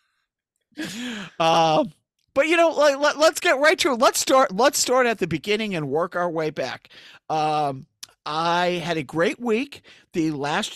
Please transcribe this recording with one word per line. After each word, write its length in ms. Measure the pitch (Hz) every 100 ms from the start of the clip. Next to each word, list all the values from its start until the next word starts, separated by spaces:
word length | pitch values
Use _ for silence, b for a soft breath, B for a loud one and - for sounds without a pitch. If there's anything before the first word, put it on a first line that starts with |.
| _ _ _ _ _ _ _ - 202 208 247 214 175 -
Um, 520 | 165 165 160 156 220 - _ _ _
but, 140 | 269 311
you 80 | 339
know, 140 | 330
like, 280 | 269 294 277
let, 180 | 294 262
let's 220 | 320 -
get 180 | 349 269
right 180 | 302 381
to 120 | 320
it. 80 | 233
Let's 200 | 269 -
start, 360 | - 262 269 190
let's 240 | 277 -
start 280 | - 254 240
at 120 | 220
the 80 | 175
beginning 480 | 156 208 214 214 175
and 140 | 143
work 260 | 151 180 175
our 140 | 175
way 220 | 160 151
back. 380 | - 127 113 - B B B -
Um, 560 | 156 151 151 147 135 - _ - _ 147
I 560 | 156 170 170 180 175
had 120 | 160 160
a 80 |
great 360 | 123 156 202 302
week. 400 | 240 220 285 - - b b
The 180 | 180 160
last 400 | 147 143 180 214